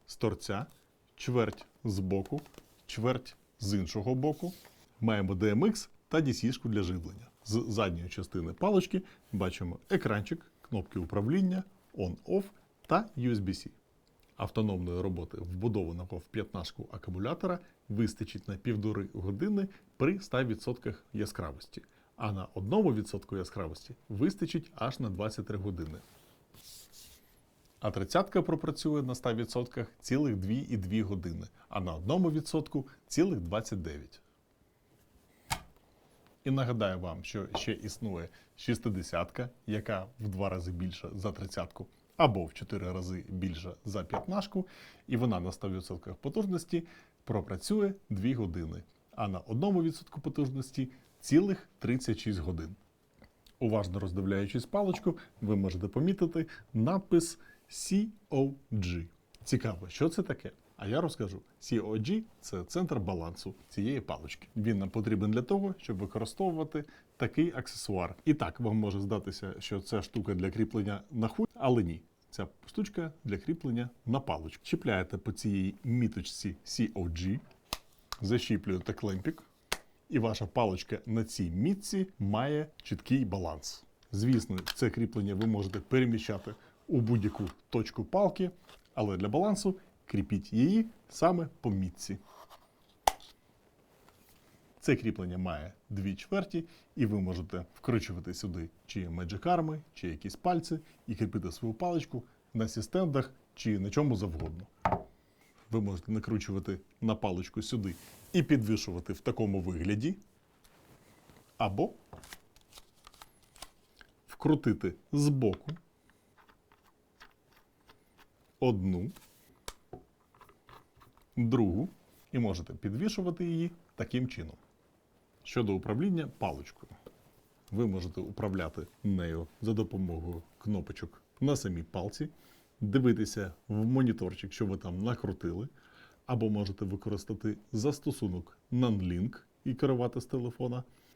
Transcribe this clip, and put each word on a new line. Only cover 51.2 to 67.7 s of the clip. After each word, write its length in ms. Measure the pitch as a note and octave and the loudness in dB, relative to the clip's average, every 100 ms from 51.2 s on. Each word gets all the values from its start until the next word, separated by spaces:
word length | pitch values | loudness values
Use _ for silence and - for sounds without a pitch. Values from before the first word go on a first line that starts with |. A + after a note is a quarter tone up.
цілих 480 | - D3 G3 F#3+ - - | 6 6 6 2 -4 -6
тридцять 400 | - B2+ B2 A2 | 0 0 0 -2
шість 200 | A2+ G2 | 0 -2
годин. 380 | D#2 E2 D#2+ G2 _ _ _ _ - _ - - | -2 -4 -6 -10 _ _ _ _ -20 _ -18 -2
Уважно 400 | A#2 G#2+ F#2 F#2 | 2 2 2 -2
роздивляючись 680 | F#2+ F2+ F#2+ G2 G2+ B2+ - | -2 0 2 2 2 -2 -2
паличку, 520 | G3+ G3 - F#3 E3+ - - | 0 2 2 0 0 -6 -6
ви 160 | G#2 G#2 | 2 2
можете 320 | F#2+ E2+ G2 | 2 0 0
помітити 580 | - E3 G3 E3 E3 D#3+ - - | 2 4 4 2 2 -2 -6 -4
надпис 680 | A2+ A#2+ F#3 - E3+ E3 - - - - | 2 4 2 6 4 4 -6 -18 -20 -16
C 400 | - - F#3+ A3 - - | -10 0 2 2 -4 -2
O 220 | C#3 C3+ C#3 - | 2 2 0 -4
G. 340 | A2 F2+ F2 E2+ - _ - | -2 0 -2 -4 -12 _ -12
Цікаво, 440 | - C3 A2+ F2+ F#2 | 0 0 0 -6 -8
що 200 | - D#3+ | 0 0
це 140 | E3 | 2
таке? 300 | F3+ C3+ - - _ - | -2 -4 -8 -16 _ -8
А 120 | G2 | -2
я 120 | C3 | 0
розкажу. 400 | E3+ - G#2 F#2+ - - | 0 -2 -6 -6 -14 -14
C 200 | - A#2 | -2 -2
O 200 | G2+ A2 | 0 -2
G — 220 | A2 G#3+ A3 - | 0 -2 -2 -14
це 240 | - F#2+ | -8 -8
центр 340 | F2+ E3+ F3+ C3 | -4 -2 0 0
балансу 560 | F#2 F#2 E2 F2 F#2+ - - | 0 -2 -4 -8 -10 -12 -10
цієї 320 | - G#2 C#3 | -2 0 0
палички. 480 | - D2+ D2+ - - A2+ | -4 -8 -8 -14 -10 -2
Він 220 | G#2+ G#2 | 2 2
нам 120 | F#2+ | 2
потрібен 400 | A2+ G#2+ G#2 G#2 | 0 2 2 2
для 120 | A2 | 2
того, 320 | C3 G3 G3 F#3+ | 2 2 0 -4
щоб 200 | - G2 | -6 -4
використовувати 840 | G2 - A2 - F#3+ D#3+ D#3 D#3 D3 - - - | -2 -4 -4 -2 0 0 -2 -4 -6 -14 -14 -4
такий 360 | - - E3+ D3+ | -2 2 2 2
аксесуар. 580 | - | -6